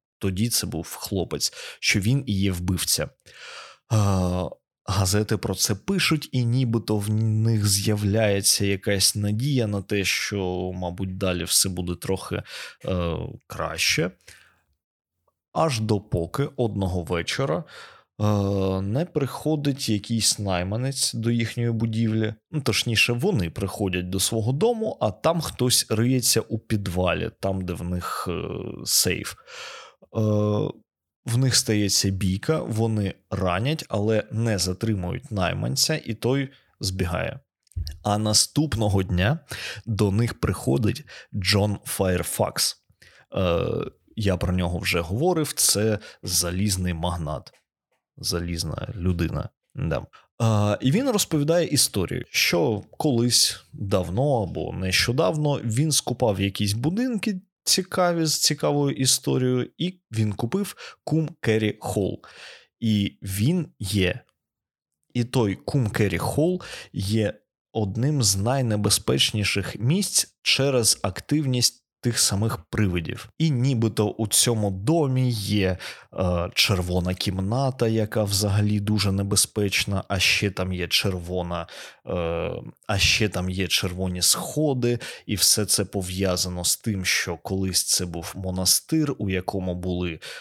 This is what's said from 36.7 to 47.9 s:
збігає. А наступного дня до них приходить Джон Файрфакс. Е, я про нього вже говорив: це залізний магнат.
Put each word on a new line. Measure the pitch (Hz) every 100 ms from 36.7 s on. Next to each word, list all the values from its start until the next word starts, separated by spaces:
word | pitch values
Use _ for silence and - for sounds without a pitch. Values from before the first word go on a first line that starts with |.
| -
збігає. | 95 95 87 87 85 - - _ _ - - -
А | 110 104
наступного | 107 107 - - 151 113 104 98
дня | 92 90 98 160 - - - - -
до | 104 104
них | 98 120 -
приходить | 95 92 - 139 107 - - - - 107
Джон | 92 101 104 101
Файрфакс. | - - 95 90 - - 101 - - - _ _ - - _ -
Е, | 92 85 85 - - - _ -
я | 101 92
про | 92
нього | 92 87 87
вже | - 87
говорив: | 82 104 175 165 147
це | - - 101 110 104 - -
залізний | 104 87 87 92 104 92 90
магнат. | 82 85 85 76 73 - - _ _ _